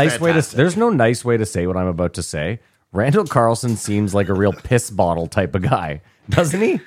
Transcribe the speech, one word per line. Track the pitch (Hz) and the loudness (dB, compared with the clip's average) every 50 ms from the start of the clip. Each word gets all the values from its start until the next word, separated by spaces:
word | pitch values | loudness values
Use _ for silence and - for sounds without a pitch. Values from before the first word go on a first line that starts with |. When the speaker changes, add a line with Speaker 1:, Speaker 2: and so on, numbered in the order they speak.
Speaker 1:
Dew's | 143 156 | 4 4
Speaker 2:
nice | 120 117 | 2 2
way | 160 170 | 2 2
to, | 165 | 2
Speaker 1:
fantastic. | 160 - - - 123 | 2 0 0 2 2
Speaker 2:
there's | 143 180 165 202 | 2 2 2 2
no | 233 240 | 2 2
nice | 214 143 113 117 123 113 - | 2 4 4 2 2 0 0
way | 123 120 113 | 0 0 0
to | 107 | 0
say | - - 95 87 90 | -2 -2 -2 -2 -2
what | 92 92 | -2 -2
I'm | 92 92 | -2 -2
about | 85 80 90 85 - | -2 -2 -2 -4 -4
to | - 85 | -6 -8
say. | - - 78 76 90 113 117 _ _ _ _ _ _ | -8 -6 -6 -4 -6 -6 -8 _ _ _ _ _ _
Randall | - 92 110 139 143 214 202 151 | -4 -2 0 2 2 2 0 0
Carlson | - 131 117 113 117 - - 120 113 | 2 2 4 4 2 0 -2 -2 -4
seems | 101 - - 104 104 104 98 92 | -4 -4 -2 0 0 0 0 2
like | 101 98 85 | 0 0 2
a | 98 | 2
real | 92 101 101 92 | 2 2 2 0
piss | - - - 127 120 - - | -2 -2 0 0 0 0 -2
bottle | 107 92 95 87 82 85 85 85 | -2 0 0 2 0 0 -4 -2
type | - 107 95 76 - | -2 -2 -2 0 -2
of | 98 | -2
guy, | 92 - 135 107 87 78 76 76 - _ _ _ _ - | 0 0 0 -2 -2 -4 -8 -10 -14 _ _ _ _ -2
doesn't | - 147 175 151 143 190 | 0 0 0 0 0 0
he? | 220 294 370 - - | 0 0 0 -2 -4